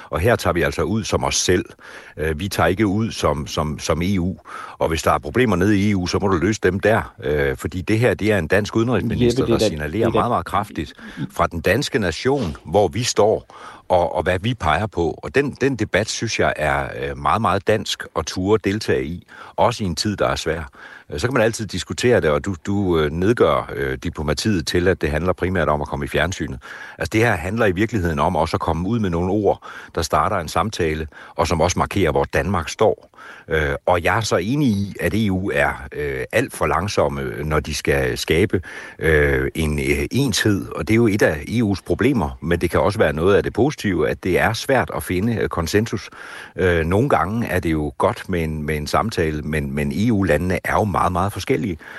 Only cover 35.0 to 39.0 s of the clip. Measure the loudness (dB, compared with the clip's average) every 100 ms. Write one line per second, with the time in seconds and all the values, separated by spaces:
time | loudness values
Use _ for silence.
35 | -2 0 2 0 0 0 0 -2 -8 -6
36 | -6 -6 -2 -2 -2 -2 0 0 0 0
37 | 0 0 -6 -6 -2 -2 -2 -4 0 0
38 | 0 -2 0 2 2 0 -4 -14 -16 -4